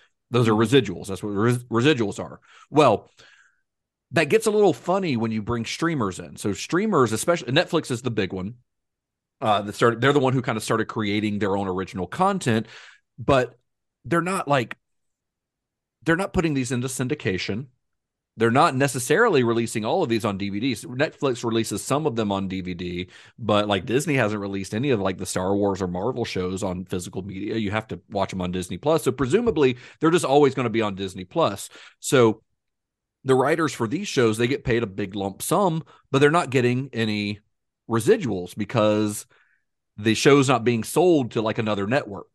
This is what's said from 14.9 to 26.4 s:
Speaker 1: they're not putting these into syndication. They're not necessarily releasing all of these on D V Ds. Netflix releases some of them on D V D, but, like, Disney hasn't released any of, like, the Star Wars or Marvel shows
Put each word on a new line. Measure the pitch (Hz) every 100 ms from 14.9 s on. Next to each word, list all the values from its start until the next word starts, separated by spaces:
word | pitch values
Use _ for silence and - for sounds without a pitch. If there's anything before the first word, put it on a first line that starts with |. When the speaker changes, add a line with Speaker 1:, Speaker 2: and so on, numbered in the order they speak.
| _ _ _ _ _ _ _ _ _ _ _
Speaker 1:
they're | 156 165
not | -
putting | 185 165
these | 139 123
into | 123 127
syndication. | - 127 147 110 92 - 101 147 _ _ _ _ _ _ -
They're | 233
not | 226 170 131
necessarily | 139 135 - 160 233 147
releasing | 117 117 113 117 107
all | 175
of | 143
these | 113 104
on | 98
D | 101
V | 101
Ds. | 135 110 123
Netflix | 127 156 - 143 120
releases | 120 113 113 101
some | - 139 156
of | 117
them | 104
on | 98 98
D | 95
V | 90
D, | 87 90 87 90 - - -
but, | 110 104 104
like, | 98 90
Disney | 123 165 139
hasn't | 107 107
released | 101 98 95
any | 107 143
of, | 110
like, | 95 92
the | 92
Star | 92 92 101
Wars | 101 95
or | 92
Marvel | 90 110 120 113
shows | -